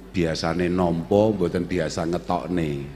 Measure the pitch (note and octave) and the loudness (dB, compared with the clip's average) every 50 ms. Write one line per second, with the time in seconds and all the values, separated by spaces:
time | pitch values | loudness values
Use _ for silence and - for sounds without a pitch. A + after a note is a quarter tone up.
0 | - - - F#2+ E2 D#2+ D#2+ D#2+ - E2 E2 F2 F2+ F2 F2+ F#2 F2+ E2+ E2+ E2 | -14 -6 -2 0 0 0 0 -2 -2 -2 0 0 0 0 2 2 2 2 0 -2
1 | E2 - G2+ G2+ G#2+ A2 G#2 F#2 F2+ E2 - F2+ F2 E2+ F2+ F2 D#2+ D2+ - F#2+ | 0 4 4 6 6 4 4 2 0 0 0 -2 -2 -2 -2 -2 -2 -2 -2 -4
2 | E2 D#2+ E2+ E2+ - - F2+ D#2+ C2 E2 F2+ F2 E2 D2+ C#2+ C#2 C#2 C#2+ C#2 | -2 -2 -2 -2 0 -2 -2 -2 -2 -2 -2 -2 0 -2 -2 -4 -6 -10 -12